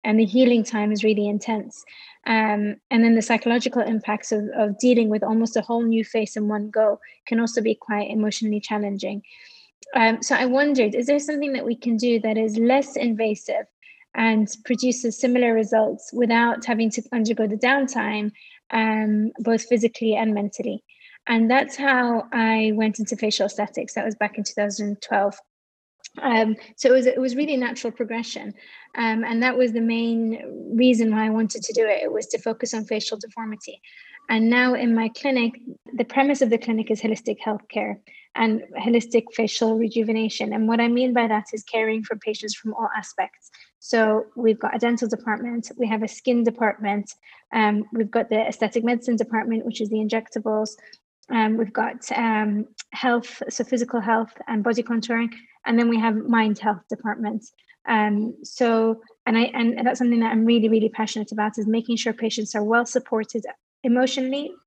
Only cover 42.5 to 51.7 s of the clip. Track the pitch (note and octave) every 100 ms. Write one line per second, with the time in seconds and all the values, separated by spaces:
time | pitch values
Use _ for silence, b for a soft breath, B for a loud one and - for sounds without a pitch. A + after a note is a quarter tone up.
42.5 | - A3 A3 A3+ - - - - _ -
43.5 | B B _ - A#3 G#3+ G#3+ G#3+ - A3+
44.5 | A3 - A3+ A#3 A#3+ A3+ G#3+ - G#3 A#3+
45.5 | A#3 - - A3+ A3 A3 - - A#3+ A#3
46.5 | A#3 A3 G3+ G#3+ G#3 G3+ - B B _
47.5 | A3+ G#3+ G#3 G#3+ A3+ G#3+ A#3 A#3 A3 A3+
48.5 | - G#3+ A#3+ A3+ A#3+ B3 A3+ A#3 A3+ A3
49.5 | A3+ A3+ A3 G#3+ G#3+ G#3+ A3+ A3 A3 G#3+
50.5 | G#3+ G#3+ - B B _ _ - A#3 G#3+
51.5 | A3 G#3+